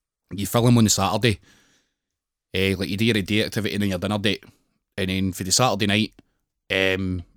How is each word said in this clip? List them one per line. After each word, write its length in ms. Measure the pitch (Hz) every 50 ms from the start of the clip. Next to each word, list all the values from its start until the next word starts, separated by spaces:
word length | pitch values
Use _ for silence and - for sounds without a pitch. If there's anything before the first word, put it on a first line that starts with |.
| _ _ _ _ _ -
You 140 | - 101 98
film 320 | - - 120 117 127 123 117
on 60 | 113
the 60 | 101
Saturday. 500 | - - 95 92 90 110 113 120 98 - _ _ _ _ _ _ _ _ _ _ _ _ _ _ _ _ _ _ _ _ _ _ -
Eh, 220 | 95 95 98 98 90
like, 100 | 95 73
you 80 | 95
do 80 | 98 113
your 100 | 117 110 107
day 240 | 92 - 104 107 107
activity 300 | - - 117 98 - -
and 80 | 101
then 80 | 104 101
your 80 | 95 87
dinner 200 | 92 98 107 104
date. 260 | 98 107 98 - - - - _ _ _ _ _ _ _ _
And 140 | - 95 92
then 220 | 95 95 95 95
for 100 | 87 - 98
the 80 | 92
Saturday 340 | 90 - 123 127 104 98 110
night, 260 | 101 98 104 110 - - _ _ _ _ _ _ _ _ _ _ -
um, 540 | 98 95 95 95 95 95 95 92 92 90 - - _